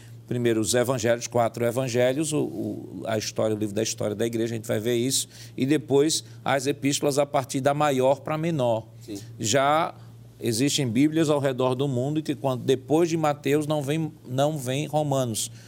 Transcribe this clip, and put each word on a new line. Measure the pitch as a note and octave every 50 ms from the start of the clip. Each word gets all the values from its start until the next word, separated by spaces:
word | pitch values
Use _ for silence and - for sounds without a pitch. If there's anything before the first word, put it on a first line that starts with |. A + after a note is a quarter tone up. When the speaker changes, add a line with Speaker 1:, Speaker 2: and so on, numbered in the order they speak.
| - - - - -
Speaker 1:
primeiro | - B2+ B2 A#2+ A#2 A2+ A2
os | A2 F#2+ A#2
evangelhos, | B2 A#2+ A2+ C3+ A#2+ G#2 A#2+ A#2 A#2+ A#2
quatro | - - B2 A#2 A2 - A2+ A#2+
evangelhos, | A#2 G#2+ C3 C3 B2+ A2+ B2 B2 B2+ C3 D3 D#3+ D3
o, | D3+ D3
o, | - - - G2+ G#2+ G#2+ G#2 - - - - F#2+ -
a | - A2
história, | G#2+ - - - - A2 A2 G#2+
o | G#2
livro | A2 G#2 G2
da | G#2+ A2+
história | A2+ - - G#2+ G#2+ G#2
da | G2 A2+
igreja, | A#2+ A#2 A2+ A2+ A#2 A#2
a |
gente | A2 G#2+
vai | A2+ A#2 A2
ver | G#2 A#2+ B2
isso, | A#2+ A#2+ C3+ C3 - - - - - - - -
e | - C3
depois | C3+ D3+ D3 D3 - C#3 C#3 D3 D#3+ D3+ - - - - - -
as | - C3+ C#3 B2
epístolas | C#3+ C#3 - - C#3 C#3+ - C#3+ C#3+ C3+
a | C#3+ C#3+
partir | C#3 - C#3+ B2 - - C#3
da | B2+ C#3+ C#3+
maior | D3 D3+ D3 C#3 B2+ B2+ C3 C#3 -
pra | - D#3 D#3
menor. | D#3 D#3 E3+ E3 C#3+ B2 A#2 A2+ A2 A2 - - -
Speaker 2:
Sim. | - - G#2 G2 - A#2 -
Speaker 1:
Já | - A2+ G2+ A2+ C#3 C3+ C#3+ D3+ D#3+ E3+ - - - - - - - - - - -
existem | - A#2+ A2+ G#2 C3+ C#3+ - D#3 C#3
Bíblias | A#2+ G#2 B2+ C#3+ D#3 D#3 D#3+ D#3+ D3
ao | D3+ C#3+
redor | C3+ C#3 C3 A#2+ B2+ B2+ B2+
do | B2+ C#3
mundo | D3 C3 A#2+ B2+ C#3+ D#3 D#3
que | D3+ D#3 C#3+
quando, | A2+ A#2 C3+ B2+ A#2+ A2+
depois | B2 C3+ B2 - - D3 D#3+ F3 D#3+
de | E3
Mateus | E3 D#3 D3+ C#3+ D3 - C3+ C#3 D3+ D3+
não | C#3+ D#3 D3+
vem, | C#3 C3 D3+ D#3+ D#3+ D3+ - - -
não | - B2+ C3 C#3 D3+ D#3+
vem | D3 B2 B2 C3 C#3+ D3+
Romanos, | C3+ C#3+ D#3 D3+ D3 C3+ C3+ C3 A#2+ G#2+ - - - - - -